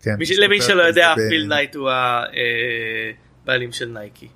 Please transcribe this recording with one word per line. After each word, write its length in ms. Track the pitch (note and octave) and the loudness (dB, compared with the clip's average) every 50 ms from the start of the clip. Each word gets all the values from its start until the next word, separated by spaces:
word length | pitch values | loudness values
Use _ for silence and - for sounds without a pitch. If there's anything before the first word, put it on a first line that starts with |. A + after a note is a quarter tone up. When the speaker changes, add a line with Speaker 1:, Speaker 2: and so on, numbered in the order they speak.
| _ | _
Speaker 1:
כן, 120 | A2 G#2+ G2+ | -4 -4 -4
Speaker 2:
מי 80 | E3 | -2
ש-, 40 | D#3 | -2
Speaker 1:
יש 80 | F#3 F#3+ | 2 2
לנו 80 | G#3 | 4
Speaker 2:
למי 120 | G3+ G3+ G#3 | 4 4 2
Speaker 1:
פרק 100 | F#3 - | 2 2
Speaker 2:
שלא 140 | G3+ F3+ F3 | 4 4 4
Speaker 1:
על 100 | E3 E3 | 4 6
זה 80 | E3+ | 6
Speaker 2:
יודע, 140 | E3+ E3+ D#3+ | 4 4 4
Speaker 1:
ב- 140 | C3 A2 A2 | 2 2 0
Speaker 2:
פיל 180 | E3 D#3+ D#3 | 0 0 0
נייט 280 | D3+ D3+ D3 C#3+ C#3 - | 0 -2 -2 -2 -2 -6
הוא 160 | D3+ C3+ C3 | -6 -4 -2
ה-, 340 | B2+ B2+ B2+ B2 B2 A#2+ A#2 - - | 0 0 0 0 0 -2 -4 -4 -6
אה, 760 | - B2 A#2+ A#2 A#2 A#2+ B2 A#2 A2+ A2+ A2+ A2+ A2+ A2+ A2 A2 _ _ _ _ _ _ | -4 -2 -2 -2 -2 -2 -4 -4 -4 -6 -6 -6 -6 -6 -8 -10 _ _ _ _ _ _
בעלים 280 | - C3 B2+ B2 A#2+ - | -4 -2 -2 -2 -6 -8
של 140 | - C3 | -10 -10
נייקי. 420 | A#2 A#2 A2 G#2 G2+ _ - - A#2 _ | -10 -10 -14 -16 -18 _ -20 -20 -20 _